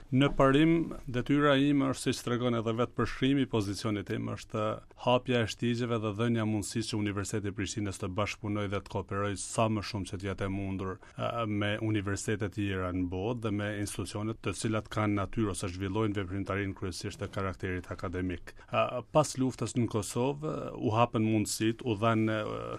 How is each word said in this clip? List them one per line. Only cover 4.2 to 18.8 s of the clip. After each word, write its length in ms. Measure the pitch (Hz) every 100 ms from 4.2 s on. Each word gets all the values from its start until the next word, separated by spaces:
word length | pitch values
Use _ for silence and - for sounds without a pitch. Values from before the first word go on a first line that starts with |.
| 113
është 300 | 104 - 110 107 110 - - -
hapja 380 | 123 127 120 110
e 40 |
shtigjeve 480 | - 117 117 123 117
dhe 120 | 107 101
dhënia 300 | 120 117 110
mundësisë 440 | 107 101 120 107
që 40 | 110
Universiteti 540 | 104 98 95 110 101
i 40 | 98
Prishtinës 420 | 95 - 104 92
të 80 | 98 92
bashkëpunojë 540 | 101 - 104 104 101
dhe 80 | 98
të 120 | - -
kooperojë 420 | - 98 101 98
sa 240 | - - 113
më 140 | 107 95
shumë 240 | 101 90
që 80 | 95
të 120 | 98
jetë 160 | 92 101
e 40 | 98
mundur, 420 | 98 95 95 92 - -
ë, 240 | 113 117 110
me 260 | 104 104 107 113
universitete 640 | 110 98 98 - 104 101
të 60 | -
tjera 340 | 101 95 92 92
në 100 | 90
botë 320 | 92 101 127 113
dhe 80 | 101
me 100 | 104 104
institucione 500 | 104 - 95 104 110 113
të 140 | 110 95
cilat 320 | 117 110 107
kanë 300 | - 107 101
natyrë 340 | 92 - 107
ose 160 | 90 101 90
zhvillojnë 420 | 98 101 110 101
veprimtarinë 560 | 92 98 98 95 98 95
kryesisht 420 | 95 85 104 -
të 80 | 98 -
karakterit 560 | 98 90 95 90 -
akademik. 600 | 92 98 90 92 85 - - -
Ë, 300 | 113